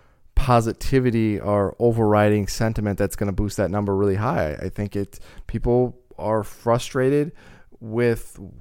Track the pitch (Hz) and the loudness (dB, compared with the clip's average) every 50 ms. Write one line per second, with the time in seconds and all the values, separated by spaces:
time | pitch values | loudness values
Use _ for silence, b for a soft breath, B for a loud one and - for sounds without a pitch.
0 | b b b b b b _ - - 127 123 117 113 117 98 - - - 135 131 | b b b b b b _ -6 0 4 4 4 4 2 -2 -4 -2 0 2 2
1 | 127 127 110 117 113 107 104 92 - 101 104 104 98 90 - - 117 120 113 117 | 2 2 2 2 2 2 0 0 0 0 0 2 0 0 0 0 2 2 2 4
2 | 113 104 104 104 107 104 107 107 98 - - - 117 110 110 113 104 107 98 - | 4 4 6 6 6 4 4 2 0 -2 -2 -2 -2 -2 0 -2 -2 -2 0 0
3 | 101 95 - - 107 101 92 98 107 101 - - 101 85 95 104 104 101 98 95 | -2 -2 -2 -4 -4 -2 -2 -2 -2 -2 -2 -2 -2 -2 0 -2 -2 0 0 2
4 | 104 101 95 95 107 127 170 165 82 76 73 - - 95 - - 104 101 - 101 | 2 2 0 0 0 -2 0 -2 -2 -2 -4 -6 -8 -8 -6 -6 -6 -4 -4 -6
5 | 98 - - - B B B B B - - 110 - 123 120 123 127 123 - - | -6 -6 -10 -14 B B B B B -8 -6 -2 0 2 2 2 2 0 -2 -8
6 | _ _ - - 85 104 110 110 101 - - - - 120 117 120 - - - 131 | _ _ -14 -8 -4 -2 -2 -2 -2 -6 -10 -4 0 2 2 2 0 -2 -2 0
7 | 127 131 143 147 147 175 B B B B B B B B - - - 110 110 120 | 0 2 2 2 0 -2 B B B B B B B B -20 -16 -12 -6 -2 0
8 | 120 120 117 113 - - - - 95 98 - - | 2 2 0 0 -4 -10 -16 -18 -18 -18 -18 -14